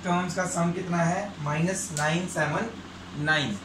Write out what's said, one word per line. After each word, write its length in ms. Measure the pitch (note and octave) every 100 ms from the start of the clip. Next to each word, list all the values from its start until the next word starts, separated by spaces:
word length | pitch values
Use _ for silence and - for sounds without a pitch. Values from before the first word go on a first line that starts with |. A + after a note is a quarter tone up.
टर्म्स 300 | F3+ F3+ F3+
का 120 | F#3+ F3
सम 260 | F3 E3+
कितना 260 | F3+ E3+ E3+
है? 220 | E3+ F#3+ G3+ F3
माइनस 460 | D3 D3+ F3 F#3 - D3
नाइन 280 | D3+ E3+ F#3
सेवन 420 | E3 D3 E3+ A3+ - - - - D3
नाइन। 280 | D3+ D#3 B2 G2+